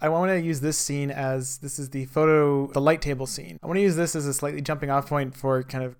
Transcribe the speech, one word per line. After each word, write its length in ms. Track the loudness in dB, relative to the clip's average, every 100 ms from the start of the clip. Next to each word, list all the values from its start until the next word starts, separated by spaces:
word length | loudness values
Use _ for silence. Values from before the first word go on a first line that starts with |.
I 80 | 0
wanna 280 | 2 2 2
use 240 | 0 -2
this 180 | -2 -2
scene 320 | -2 -2 -4
as, 480 | -4 -4 -4 -4 -8
this 200 | -10 -10
is 120 | -8
the 160 | -8 -4
photo, 600 | 2 6 6 6 4 2
the 120 | 2
light 220 | 4 2
table 240 | 0 -4 -6
scene. 320 | -8 -12 -12
I 40 | -4
wanna 140 | 2
use 140 | 4 4
this 200 | 0 0
as 100 | -2
a 80 |
slightly 260 | -2 -4 -4
jumping 280 | -4 -4 0
off 180 | 0 0
point 280 | -2 -2 -4
for 260 | 0 0
kind 220 | -2 -6
of 100 | -6 -8